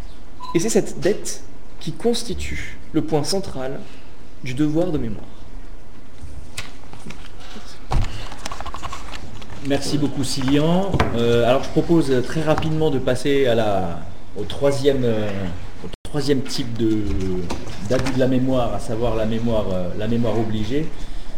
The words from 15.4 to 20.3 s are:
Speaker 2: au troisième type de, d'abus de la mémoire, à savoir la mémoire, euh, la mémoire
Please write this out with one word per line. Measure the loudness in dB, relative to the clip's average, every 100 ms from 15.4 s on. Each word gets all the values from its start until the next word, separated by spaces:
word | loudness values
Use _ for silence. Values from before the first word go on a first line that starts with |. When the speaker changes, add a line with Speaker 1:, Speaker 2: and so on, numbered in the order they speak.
| -2 -4 -4 -4
Speaker 2:
au | -6 -6
troisième | -4 -2 2 2
type | 0 -2 -2 0
de, | 0 2 0 0 0 -2 -2 -2 -4 -4 0
d'abus | 0 0
de | 2
la | 2
mémoire, | 2 2 2 0
à | 0
savoir | -2 0 0 0
la |
mémoire, | 0 0 0 0 0
euh, | 0 -2 -2
la | 0
mémoire | 0 2